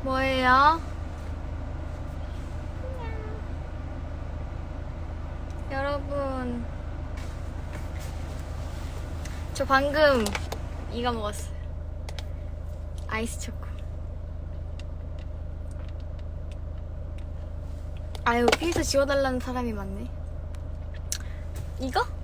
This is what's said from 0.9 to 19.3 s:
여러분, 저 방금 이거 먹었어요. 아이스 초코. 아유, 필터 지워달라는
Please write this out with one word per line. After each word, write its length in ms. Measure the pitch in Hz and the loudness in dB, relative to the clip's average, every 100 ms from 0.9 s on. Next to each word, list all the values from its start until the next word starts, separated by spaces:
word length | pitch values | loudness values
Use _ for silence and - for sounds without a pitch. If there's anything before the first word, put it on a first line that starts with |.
| - - - - - - - - - - - - - - - - - - - 277 - 330 226 - - - - - - - - - - - - - - - - - - - - - - - - - | -4 -6 -6 -6 -4 -4 -4 -4 -4 -4 -4 -4 -4 -4 -4 -4 -4 -4 -4 -4 -4 -2 -2 -4 -4 -4 -4 -4 -6 -6 -4 -4 -4 -4 -4 -4 -4 -6 -6 -6 -4 -4 -4 -4 -6 -6 -6 -2
여러분, 960 | 269 277 285 277 285 277 262 247 240 233 - - - - - - - - - - - - - - - - - - - - - - - - - - - - | 0 2 2 0 0 0 0 0 -2 -2 -4 -4 -4 -4 -4 -4 -4 -4 -4 -4 -4 -4 -4 -4 -4 -4 -4 -4 -4 -4 -4 -4 -4 -4 -4 -4 -4 -4
저 120 | - 269 | -2 6
방금 600 | 269 285 285 294 262 208 196 - - - - - | 6 6 8 8 8 6 2 -2 -4 -4 -4 -4
이거 200 | 233 240 | 0 2
먹었어요. 400 | 233 208 202 - - - - - - - - - - - - - - - - - | 2 0 -2 -4 -4 -4 -4 -6 -4 -4 -4 -4 -4 -4 -4 -6 -6 -6 -6 -2
아이스 320 | 220 233 - | 0 0 -2
초코. 220 | - - - - - - - - - - - - - - - - - - - - - - - - - - - - - - - - - - - - - - - - - - - - - - - - - | -4 -4 -4 -6 -4 -4 -4 -4 -6 -6 -6 -4 -4 -6 -6 -4 -4 -4 -6 -6 -4 -4 -6 -6 -6 -6 -4 -6 -4 -6 -6 -6 -6 -6 -6 -6 -6 -4 -6 -6 -6 -6 -6 -6 -6 -6 -6 2 4
아유, 200 | 233 240 - | 8 8 8
필터 260 | 330 339 | 4 4
지워달라는 560 | 294 277 277 277 269 | 6 6 6 6 6